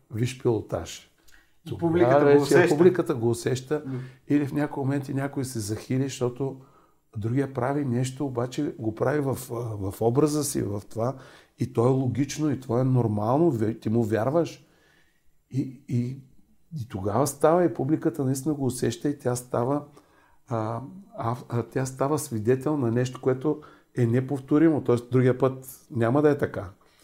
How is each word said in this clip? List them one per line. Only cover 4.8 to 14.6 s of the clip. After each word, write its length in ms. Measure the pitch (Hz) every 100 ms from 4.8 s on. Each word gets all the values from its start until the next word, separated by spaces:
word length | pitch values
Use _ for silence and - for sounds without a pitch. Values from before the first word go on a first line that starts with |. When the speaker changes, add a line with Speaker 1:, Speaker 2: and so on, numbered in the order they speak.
Speaker 1:
моменти 300 | 131 139 135
някой 320 | 135 139 143 131
се 140 | 117
захили, 440 | 101 107 - 131
защото 580 | 135 - 123 123 135 135 - _ _ _ _ 110
другия 360 | 110 127 135
прави 320 | 135 123 143 139
нещо, 400 | 117 127 131 143
обаче 500 | 120 127 - 147 -
го 160 | 113 107
прави 240 | 123 147
в, 160 | 135 123 - 117 117 104 98
в 20 | -
образа 420 | 113 123 151 151
си, 180 | 139 135
в 200 | 110 101 -
това, 260 | 110 117 135 - - _ -
и 140 | 131
то 120 | 156 123
е 20 |
логично, 600 | 135 131 107 143 - 151
и 80 | 131
това 220 | - 117
е 20 |
нормално, 680 | 131 127 113 104 107 139 170
ве-, 280 | 120 107 117
ти 100 | 113
му 140 | 113
вярваш. 600 | 110 107 117 160 151 -